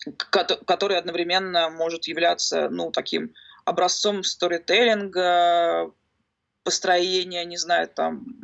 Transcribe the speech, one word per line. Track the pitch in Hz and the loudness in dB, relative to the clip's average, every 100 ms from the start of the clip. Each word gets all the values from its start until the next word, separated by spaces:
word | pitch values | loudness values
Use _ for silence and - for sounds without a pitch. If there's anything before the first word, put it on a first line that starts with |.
| - - | -16 -10
к-, | - | -2
кото-, | 196 175 185 - | 0 0 -4 0
который | 175 202 185 | 0 2 0
одновременно | 175 170 175 185 190 175 165 | -2 -4 0 0 0 0 0
может | 160 165 165 156 | -2 -4 -4 -6
являться, | 160 170 175 - 165 151 | 0 2 2 0 0 -2
ну, | 175 165 | -2 -4
таким | - - - - - - - - | -4 -4 -4 -6 -12 -20 -8 -4
образцом | 170 180 - 214 202 | 2 2 2 0 0
сторителлинга, | 185 - 175 170 - 196 240 208 202 180 180 175 175 170 170 165 165 - _ _ _ _ _ _ | -4 -2 -2 -2 0 4 4 2 0 0 2 4 4 4 2 0 -2 -8 _ _ _ _ _ _
построения, | - 165 180 180 180 185 180 175 175 | -4 -2 2 2 4 0 -2 -6 -8
не | 175 | -8
знаю, | 165 170 165 | 0 0 0
там, | - 113 76 62 - | -2 -4 -4 -10 -12